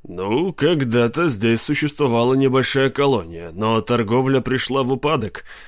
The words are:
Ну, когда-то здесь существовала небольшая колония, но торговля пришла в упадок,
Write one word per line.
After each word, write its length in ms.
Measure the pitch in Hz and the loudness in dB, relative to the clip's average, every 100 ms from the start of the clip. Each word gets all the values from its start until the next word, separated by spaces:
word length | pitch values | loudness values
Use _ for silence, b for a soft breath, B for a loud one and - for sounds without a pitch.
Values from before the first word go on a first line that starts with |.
Ну, 520 | - 90 95 123 185 | -14 -8 -2 -2 -2
когда-то 720 | 156 147 165 127 120 117 147 175 | 0 0 2 2 2 2 2 -2
здесь 320 | 107 117 113 | 2 2 2
существовала 720 | - 147 147 - 139 117 120 | 0 -2 -2 0 0 2 2
небольшая 560 | 135 135 131 123 139 135 | 4 4 2 0 0 0
колония, 640 | 127 143 120 82 85 85 | 2 0 0 -4 -12 -12
но 300 | 82 110 113 | -4 0 0
торговля 580 | - 120 107 120 131 135 | 2 0 2 0 2 0
пришла 420 | 120 127 - 135 | 0 -2 -2 -2
в 120 | 123 | 0
упадок, 500 | 131 147 156 104 - B B | -2 0 -2 -4 -10 B B